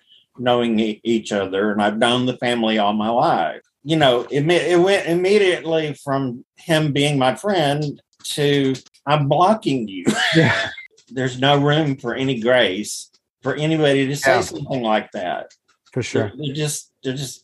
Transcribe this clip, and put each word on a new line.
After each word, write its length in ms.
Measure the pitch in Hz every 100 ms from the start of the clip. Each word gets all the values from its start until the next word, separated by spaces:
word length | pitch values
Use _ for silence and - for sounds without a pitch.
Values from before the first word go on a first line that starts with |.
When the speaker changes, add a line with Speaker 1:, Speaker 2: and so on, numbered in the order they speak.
| _ _ _ -
Speaker 1:
knowing 420 | 123 123 120 110
e-, 220 | 110 104
each 300 | 117 113 -
other, 380 | 104 98 95 107
and 100 | 104
I've 160 | 104 107
known 280 | 120 123 127
the 120 | 123
family 400 | 123 120 110 110
all 160 | 101
my 160 | 107 107
life. 520 | 120 160 113 78 - _ _
You 140 | 139 160
know, 280 | 139 120 -
it, 180 | 139 147
it 300 | 170 147 175
went 280 | 185 196 156
immediately 840 | 175 185 208 190 165 160 160 156
from 520 | 135 - 135 131 120 - _
him 380 | - 156 156
being 240 | 139 147 143
my 160 | 131 127
friend 680 | 208 190 143 147 147 - _ _ - -
to, 400 | 147 143 135 131 - _ -
"I'm 220 | 151 143
blocking 640 | 156 180 220 - 135 104
you." 160 | 92 85
<laughs> 260 | - - 165
Speaker 2:
Yeah. 340 | 135 - - - - _ -
Speaker 1:
There's 280 | 127 127 127
no 180 | 139 143
room 380 | 143 151 151 135
for 160 | 120
any 260 | 113 131 120
grace 720 | 113 127 104 95 104 - - _ _ _
for 140 | 131 139
anybody 500 | 156 160 147 139 135
to 100 | 143
say 200 | 135 123
Speaker 2:
Yeah. 60 |
Speaker 1:
something 420 | - - - 135
like 280 | 113 107 -
that. 380 | 107 87 76 - _ _ _ _
Speaker 2:
For 120 | 127
sure. 240 | 117 135 107 -
Speaker 1:
There, 100 | 147
there 80 |
just, 380 | 147 151 - - _
there 120 | 127 131
just 280 | 131 -